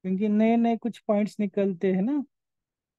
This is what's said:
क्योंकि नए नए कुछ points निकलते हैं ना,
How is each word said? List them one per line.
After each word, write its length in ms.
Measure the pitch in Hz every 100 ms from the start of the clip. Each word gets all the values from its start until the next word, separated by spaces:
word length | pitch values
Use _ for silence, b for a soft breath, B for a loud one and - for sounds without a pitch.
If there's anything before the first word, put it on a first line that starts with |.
क्योंकि 260 | 185 185 214
नए 280 | 208 220 233
नए 200 | 233 226
कुछ 220 | 233 -
points 420 | - 208 208 -
निकलते 520 | 202 - 196 170 196
हैं 100 | 185
ना, 220 | 214 294 - _ _ _ _ _ _